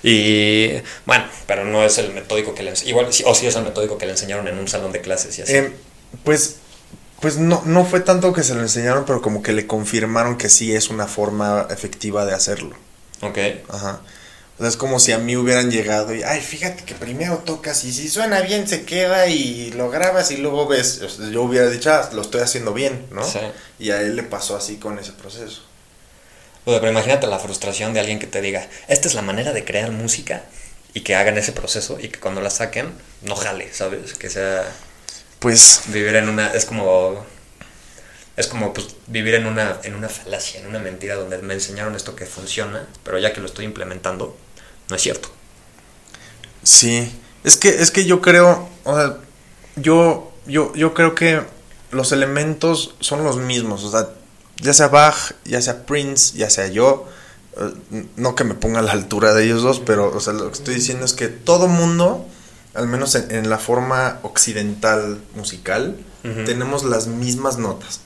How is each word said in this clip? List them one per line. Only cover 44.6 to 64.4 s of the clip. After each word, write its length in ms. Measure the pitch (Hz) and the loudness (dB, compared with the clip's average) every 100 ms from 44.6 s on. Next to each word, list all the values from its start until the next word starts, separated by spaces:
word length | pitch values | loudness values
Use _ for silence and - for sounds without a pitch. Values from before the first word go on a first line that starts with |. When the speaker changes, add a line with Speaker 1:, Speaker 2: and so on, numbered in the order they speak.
| - - - | -20 -20 -8
Speaker 1:
no 60 | 92 | -4
es 40 | |
cierto. 280 | - 60 - - - - - - - - - - - - - - | -2 -4 -10 -18 -20 -20 -20 -20 -20 -20 -20 -20 -20 -20 -20 -2
Speaker 2:
Sí, 460 | - - 117 117 120 - - - - | 6 6 6 2 -2 -10 -18 -2 4
es 100 | - | 6
que, 120 | 202 | 6
es 200 | - 170 | 6 4
que 120 | 196 180 | 4 4
yo 160 | 180 | 6
creo, 460 | 180 175 175 175 - - | 8 10 10 6 -2 -8
o 120 | - 147 | 0 2
sea, 200 | 143 - - - - - - - | 2 -2 -18 -20 -20 -20 -16 -2
yo, 560 | 143 165 170 151 - - - | 4 6 6 4 -6 -18 -2
yo, 280 | 147 147 156 | 0 0 2
yo 180 | 160 | 0
creo 220 | 160 165 165 | 4 4 4
que 260 | 165 156 - - - - - | 2 2 -2 -16 -20 -20 -6
los 200 | 131 127 | -2 0
elementos 840 | 135 139 143 151 151 165 160 - - | 2 2 0 -2 0 0 0 -4 -8
son 240 | - 147 | -4 -2
los 140 | 151 127 | 0 -2
mismos, 460 | 127 123 113 98 104 | -2 -2 -2 -6 -2
o 60 | |
sea, 180 | 110 110 - - - - - | -2 -2 -10 -20 -20 -18 -4
ya 140 | 139 | 2
sea 140 | 143 143 | 4 6
Bach, 440 | 143 151 - - - - | 8 8 4 -6 -10 -4
ya 160 | 123 | -2
sea 240 | 123 120 - | -2 -6 -4
Prince, 520 | 147 139 139 - 85 | -4 0 0 0 0
ya 120 | 104 | 2
sea 180 | - 98 | 2 2
yo, 400 | 101 127 135 - - - - - - | 4 4 4 -4 -20 -20 -20 -20 -8
eh, 160 | - - - | -8 -8 -12
n-, 160 | 107 - - | -12 -12 -4
no 180 | 127 123 | -2 0
que 80 | |
me 100 | 120 98 | -2 0
ponga 240 | 113 113 | 0 2
a 40 | |
la 80 | 107 | 2
altura 420 | 107 95 104 110 | 0 -2 4 6
de 100 | 107 113 | 6 6
ellos 160 | 117 | 4
dos, 180 | 123 123 | 2 2
pero, 300 | 120 104 101 104 | 2 2 2 0
o 40 | |
sea, 140 | 104 | -4
lo 140 | 107 95 | -4 -6
que 60 | - | -8
estoy 180 | - 123 | -6 -2
diciendo 300 | 120 127 127 | -2 -2 -2
es 80 | |
que 140 | - 117 | -2 -6
todo 400 | 117 - 175 180 | -2 4 6 6
mundo, 600 | 175 170 170 175 247 - - - - - | 4 4 4 2 0 -10 -20 -20 -20 -12
al 140 | - 120 | -6 -2
menos 280 | 123 139 127 | -2 0 0
en, 160 | - | 0
en 180 | 110 110 | -4 0
la 80 | 110 | -2
forma 640 | - 123 127 131 127 - | 2 0 2 0 0 -4
occidental 1000 | - - | -4 0